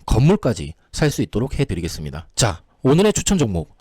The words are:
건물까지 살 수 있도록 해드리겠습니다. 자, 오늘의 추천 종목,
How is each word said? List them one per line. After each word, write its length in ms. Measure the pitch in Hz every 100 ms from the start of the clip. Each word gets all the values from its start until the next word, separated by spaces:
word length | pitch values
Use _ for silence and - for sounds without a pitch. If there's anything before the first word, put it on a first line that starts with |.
| -
건물까지 680 | - 147 202 139 87 73 - _
살 200 | - 147
수 100 | -
있도록 380 | 120 104 131 -
해드리겠습니다. 680 | 139 87 82 - 76 71 - -
자, 280 | 110 87 _ _
오늘의 320 | 131 156 208
추천 240 | - - 190
종목, 400 | 117 87 76 _